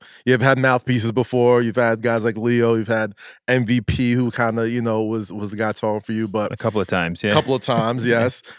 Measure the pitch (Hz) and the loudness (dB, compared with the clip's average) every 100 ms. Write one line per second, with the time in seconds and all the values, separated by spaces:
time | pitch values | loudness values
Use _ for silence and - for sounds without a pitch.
0 | - - - 127 131 131 131 123 - 123 | -20 -6 0 4 4 4 4 2 2 0
1 | 113 110 123 127 120 123 117 110 117 113 | 0 0 0 2 4 4 2 0 0 2
2 | 117 117 110 107 117 120 117 113 104 113 | 0 0 0 -2 0 2 2 2 0 -2
3 | 110 101 - - - 127 113 123 107 - | -2 -6 -20 -12 -2 0 2 0 0 0
4 | 123 120 123 117 117 113 113 120 117 110 | 0 2 0 0 -2 -2 -2 -2 -2 -2
5 | 107 113 101 107 104 104 110 104 110 107 | -2 -4 -6 -8 -8 -4 -4 -4 -4 -4
6 | - 110 110 107 104 107 113 107 92 95 | -4 -4 -4 -4 -4 -4 -4 -2 -2 -2
7 | 85 87 107 113 147 131 - 117 113 123 | -2 -4 0 0 2 -2 0 0 0 0
8 | 117 117 123 - - | 0 2 0 -4 -10